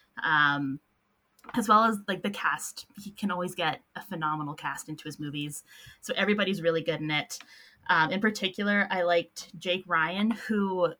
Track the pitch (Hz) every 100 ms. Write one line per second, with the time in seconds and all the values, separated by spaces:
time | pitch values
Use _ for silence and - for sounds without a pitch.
0 | _ - 160 151 147 143 139 135 _ _
1 | _ _ _ _ - 247 208 214 226 208
2 | 208 190 202 202 160 147 - - - -
3 | 202 - 196 180 175 175 160 - _ -
4 | - 170 156 151 147 151 143 139 - 151
5 | 151 143 147 147 147 - - - - -
6 | - 202 196 208 190 190 165 165 156 156
7 | 156 151 - - - - - _ - 165
8 | 151 190 214 214 190 185 202 202 202 190
9 | 175 175 170 - - 165 185 180 180 170
10 | 160 185 220 214 - 208 196 185 165